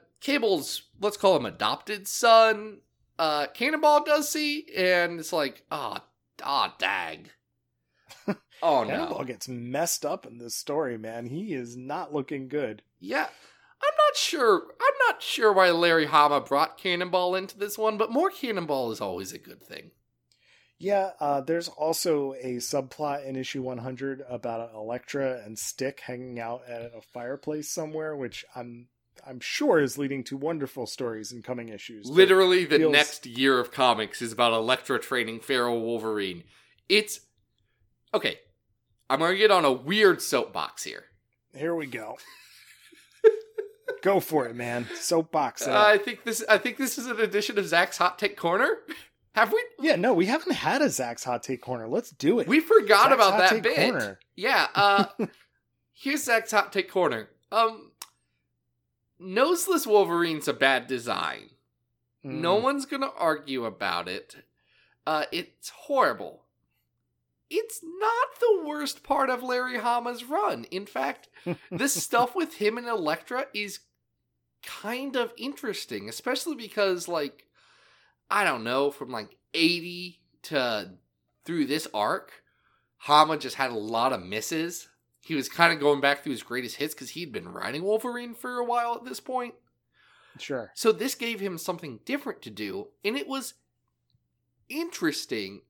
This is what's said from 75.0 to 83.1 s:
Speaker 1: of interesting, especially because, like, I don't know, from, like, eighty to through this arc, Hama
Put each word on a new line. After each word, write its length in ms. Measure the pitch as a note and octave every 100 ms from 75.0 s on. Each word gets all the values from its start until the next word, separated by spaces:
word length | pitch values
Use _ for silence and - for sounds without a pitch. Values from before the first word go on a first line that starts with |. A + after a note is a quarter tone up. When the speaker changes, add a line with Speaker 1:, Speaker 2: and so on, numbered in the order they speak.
| C#4 B3
Speaker 1:
of 180 | A3+ -
interesting, 720 | B3+ C#4+ A#3 F#3+ - G#2+ G#2
especially 460 | - B3 C4+ F4 C4+
because, 520 | G#3+ - G3 F3+ F3
like, 380 | E3+ C#3+ - _ _ _ _ _ _ _ _ -
I 140 | G3+
don't 200 | F#3 B2 A2+
know, 260 | C3 C#3+
from, 180 | - B2+
like, 280 | A#2+ G2+ _ _
eighty 680 | E3 E3 F3 F3 F3 F3+ - _ _
to 480 | - D3+ B2 G#2+ F#2+ F#2 _ _ _ _ -
through 200 | E3+ C3
this 220 | D#3 -
arc, 500 | G#2+ G#2 F3 - - _ _ _ _ _ _
Hama 400 | -